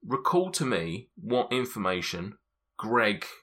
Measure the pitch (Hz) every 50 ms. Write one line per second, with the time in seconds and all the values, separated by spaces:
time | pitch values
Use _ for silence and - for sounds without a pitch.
0 | - 107 123 131 - - - 180 185 185 180 - 160 131 120 87 82 82 82 101
1 | 120 _ _ - - 107 120 123 123 - 123 127 127 123 - 113 98 92 92 90
2 | 82 - - 87 85 101 - _ _ _ _ _ _ _ _ _ - 113 117 120
3 | 113 107 101 85 - - - -